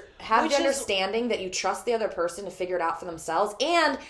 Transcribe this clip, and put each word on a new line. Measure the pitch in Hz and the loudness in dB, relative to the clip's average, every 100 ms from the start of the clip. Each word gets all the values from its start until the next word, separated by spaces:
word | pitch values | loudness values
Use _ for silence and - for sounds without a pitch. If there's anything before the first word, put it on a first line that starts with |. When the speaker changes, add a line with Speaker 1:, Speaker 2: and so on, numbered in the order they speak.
| - - | -8 -16
Speaker 1:
have | - 226 | 2 2
Speaker 2:
Which | 233 | 4
Speaker 1:
the | 277 | 4
Speaker 2:
is | 277 | 2
Speaker 1:
understanding | 262 - 196 190 226 240 | 2 0 0 0 0 0
that | 190 | -2
you | 185 | -2
trust | - 190 196 - | -2 -2 -2 0
the | |
other | 226 208 | 0 0
person | - 175 185 190 | -2 -2 -4 -10
to | |
figure | - 180 | -6 -2
it | 175 | 0
out | 165 - | 0 -2
for | 180 | -8
themselves, | 165 - 165 208 - | -8 -2 0 0 0
and | 294 339 302 262 | 2 4 4 0